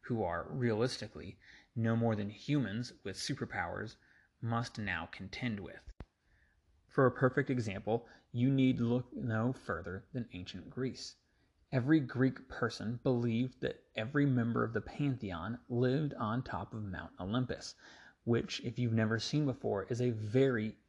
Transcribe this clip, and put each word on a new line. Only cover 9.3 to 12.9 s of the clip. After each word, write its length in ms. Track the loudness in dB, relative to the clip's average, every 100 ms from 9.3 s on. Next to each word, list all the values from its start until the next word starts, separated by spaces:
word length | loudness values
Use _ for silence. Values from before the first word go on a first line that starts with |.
| 0 0
further 520 | -2 -4 -4 -4 -8 -6
than 140 | -8 -6
ancient 360 | -10 -10 -12 -12
Greece. 460 | -6 -6 -6 -14 -16 _ _ _ _ _
Every 280 | 0 6 4
Greek 500 | 4 4 2 2 -12
person 500 | -2 -2 -2 -4